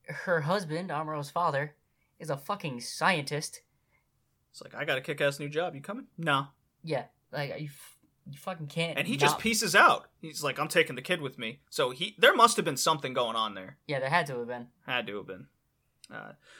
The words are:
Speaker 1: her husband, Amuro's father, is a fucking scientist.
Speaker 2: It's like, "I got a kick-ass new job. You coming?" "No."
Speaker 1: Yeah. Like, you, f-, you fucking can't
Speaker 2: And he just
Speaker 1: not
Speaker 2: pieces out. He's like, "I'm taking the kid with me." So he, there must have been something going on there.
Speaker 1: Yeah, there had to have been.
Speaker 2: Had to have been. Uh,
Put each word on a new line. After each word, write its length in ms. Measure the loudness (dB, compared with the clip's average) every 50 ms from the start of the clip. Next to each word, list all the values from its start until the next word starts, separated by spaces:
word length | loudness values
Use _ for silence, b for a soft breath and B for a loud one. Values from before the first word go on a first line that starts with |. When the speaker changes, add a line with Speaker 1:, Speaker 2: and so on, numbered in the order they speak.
| _ -14
Speaker 1:
her 340 | -12 -6 -2 0 0 2
husband, 480 | 2 2 0 0 0 -2 -4 -4 -4 -4
Amuro's 400 | -4 -4 -4 -4 -4 -6 -6 -4
father, 460 | -2 0 2 2 2 0 -2 -2 -6 _ _ _ _ _ _ _ _ -10
is 120 | -6 -6
a 60 | -6
fucking 440 | -4 -4 -4 -4 -4 -4 -6 -6 -8
scientist. 840 | -8 -10 -4 0 2 2 2 2 0 -2 -4 -4 -4 -6 -10 -14 -20 _ _ _ _ _ _ _ _ _ _ _ _ _ _ _ _ _
Speaker 2:
It's 80 | -20 -20
like, 120 | -20 -14 -10
"I 100 | -6 -2
got 140 | -2 -2 -2
a 20 |
kick-ass 380 | -2 -4 -2 0 0 0 0 -2
new 80 | -6 -6
job. 260 | -4 -4 -4 -4 -6
You 60 | -10
coming?" 260 | -10 -12 -12 -12 -14 -14 _
"No." 320 | -4 0 2 2 2 0 -4 _ _ _ _ _ _ -6
Speaker 1:
Yeah. 240 | -4 -4 -4 -4 -8 _ _ _ _
Like, 260 | -6 -6 -6 -6 -6 -8
you, 60 | -10
f-, 320 | -10 -12 -16 -20 -20 -20 _ _ _ _ _ _
you 140 | -18 -18 -12
fucking 300 | -12 -12 -10 -10 -10 -6
can't 280 | -4 -2 -2 0 -2
Speaker 2:
And 120 | -2 -2 -2
he 80 | 0
just 180 | 2 4 2 2
Speaker 1:
not 60 | 2
Speaker 2:
pieces 340 | 0 0 0 2 2 6 8
out. 340 | 10 10 10 8 4 0 -8 _ _
He's 240 | -14 -12 -8 -4 -2
like, 160 | -2 -2 -2
"I'm 80 | -2 4
taking 260 | 4 4 4 4 0
the 80 | -6
kid 180 | -4 -2 -2 -2
with 180 | -4 -6 -8 -8
me." 220 | -8 -8 -8 -10 _ _
So 200 | -2 0 0 0
he, 240 | 0 -4 -8 -8 2 6
there 140 | 6 8 8
must 180 | 8 8 6 6
have 80 | 4 0
been 120 | 0 0
something 380 | 2 2 2 2 2 -2 -2 0
going 200 | 0 0 0 0
on 200 | 0 -2 -2 -4
there. 240 | -8 -12 -14 -16 _ _ -4
Speaker 1:
Yeah, 100 | -4 -2
there 100 | 0 2
had 180 | 2 2 2 0
to 100 | -4 -6
have 80 | -6
been. 220 | -6 -8 -8 -10 -14 _ _ _
Speaker 2:
Had 220 | -4 -2 -2 -2 -4
to 80 | -6
have 100 | -8 -8
been. 220 | -10 -12 -14 -16 -18 _ _ _ _ _ _ _ _ _ _ -20 -16
Uh, 260 | -14 -14 -14 -14 -18 b b b b